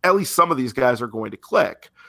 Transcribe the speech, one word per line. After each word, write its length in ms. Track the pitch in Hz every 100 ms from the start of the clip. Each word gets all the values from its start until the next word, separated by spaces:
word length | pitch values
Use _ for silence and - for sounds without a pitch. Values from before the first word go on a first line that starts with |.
at 120 | 185 196
least 200 | 185 -
some 160 | 170
of 60 | 139
these 160 | 123
guys 280 | 120 127 117
are 60 | 120
going 240 | 110 107
to 60 | -
click. 520 | - 220 117 - - _